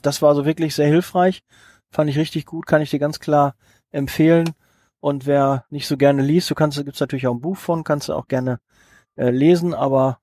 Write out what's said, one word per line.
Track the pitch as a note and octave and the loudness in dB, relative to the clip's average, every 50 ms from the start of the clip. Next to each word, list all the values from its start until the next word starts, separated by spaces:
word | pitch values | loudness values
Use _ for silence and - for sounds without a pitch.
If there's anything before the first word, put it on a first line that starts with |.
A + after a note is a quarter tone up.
das | - C#3+ C#3 - | -4 -4 -2 2
war | D#3 D3 D3 | 2 4 4
so | C#3+ C#3 | 4 2
wirklich | D3+ D#3+ E3+ E3 D3+ - | 0 -2 -2 -4 -4 0
sehr | - D3 D3 | 0 2 4
hilfreich, | D3+ E3+ F3+ - - F3+ F3+ F#3+ F#3 - _ _ _ _ _ - _ _ _ _ | 4 2 2 0 0 2 2 2 0 -2 _ _ _ _ _ -20 _ _ _ _
fand | - - D#3 D3+ | -4 -2 -2 0
ich | C3+ D3 | 0 -2
richtig | D#3+ - - D#3 D3 | -2 -2 -4 -6 -8
gut, | - - E3 D#3+ - | -8 -10 -12 -2 0
kann | D#3+ D3+ | 0 0
ich | D3+ C#3 | 0 -2
dir | - C#3 | -2 -2
ganz | D3 D3 D3+ - | -2 -4 -6 -6
klar | - - D3+ D3 C#3+ C#3+ - _ _ _ _ _ _ _ | -4 0 2 2 2 2 -2 _ _ _ _ _ _ _
empfehlen. | - C#3+ C#3 - - - D#3 D#3+ E3 E3+ E3 E3 D#3+ - _ _ _ _ _ _ _ _ | -8 -6 -6 -4 0 2 4 4 4 4 2 0 -4 -8 _ _ _ _ _ _ _ _
Und | - C#3+ C#3+ C#3 C3 | -4 -4 -4 -4 -2
wer | C#3+ C#3+ C#3 C#3 C#3 C#3 C3 - _ | 0 0 2 2 2 0 -2 -6 _
nicht | D3 C#3+ - - | -10 -10 -6 -6
so | D3 C3 | 0 2
gerne | C#3 C#3 C#3+ C#3 | 4 4 4 2
liest, | C3+ C#3 D3+ F3+ - - | 2 2 2 0 0 -2
du | - | -2
kannst, | - D#3 D3+ C#3 D3 | 0 0 -2 -2 -4
da | C#3 | -10
gibt's | C#3+ - - | -10 -6 -6
natürlich | C#3+ C3 - C3 B2+ B2+ | -6 -4 -4 -4 -2 -2
auch | A#2+ | -2
ein | A#2+ | -2
Buch | C3 E3+ F#3+ - | -4 -6 -8 -6
von, | - - E3+ E3 D#3 | -4 -4 -4 -4 -2
kannst | - D3+ D3 - - | -2 -4 -4 -4 -4
du | D#3 | -6
auch | D3 C3 - | -6 -6 -4
gerne, | C#3 B2+ B2+ B2+ B2 - - _ _ _ _ _ _ _ _ _ _ | -4 -4 -2 -4 -4 -6 -8 _ _ _ _ _ _ _ _ _ _
äh, | - B2+ B2 | -4 -2 0
lesen, | A#2+ C3 C#3 E3 F3+ E3+ E3+ F3 D#3 | 0 2 4 4 4 4 2 -2 -4
aber | A#2 C3+ C#3 C3+ C3+ C3 C3 B2+ - | -2 -2 0 2 2 2 0 -2 -4